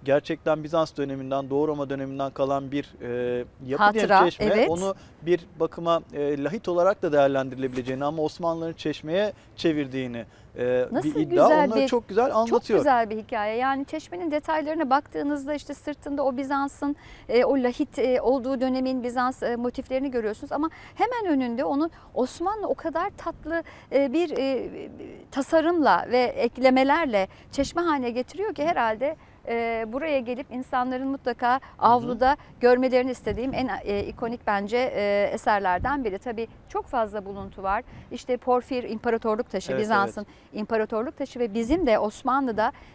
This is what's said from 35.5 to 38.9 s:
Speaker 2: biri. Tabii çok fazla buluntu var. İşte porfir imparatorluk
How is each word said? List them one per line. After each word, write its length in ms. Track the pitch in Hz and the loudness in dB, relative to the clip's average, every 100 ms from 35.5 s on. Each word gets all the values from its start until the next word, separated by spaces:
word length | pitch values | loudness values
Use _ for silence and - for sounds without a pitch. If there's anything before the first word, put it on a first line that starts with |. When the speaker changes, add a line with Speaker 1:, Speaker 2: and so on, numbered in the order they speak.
| 202 190 180 254 285 | 2 2 0 0 -2
Speaker 2:
biri. 140 | 226 190 | -4 -6
Tabii 280 | 254 220 226 - - | -8 -8 -8 -12 -8
çok 160 | 415 - | -8 -4
fazla 400 | 254 214 208 190 | -2 -2 -4 -8
buluntu 380 | 196 196 - | -10 -12 -6
var. 200 | 190 214 - - - | -2 -2 -4 -18 -14
İşte 260 | 240 - 247 | -14 -4 -4
porfir 460 | 254 247 - 247 | 2 0 2 -6
imparatorluk 640 | - | -4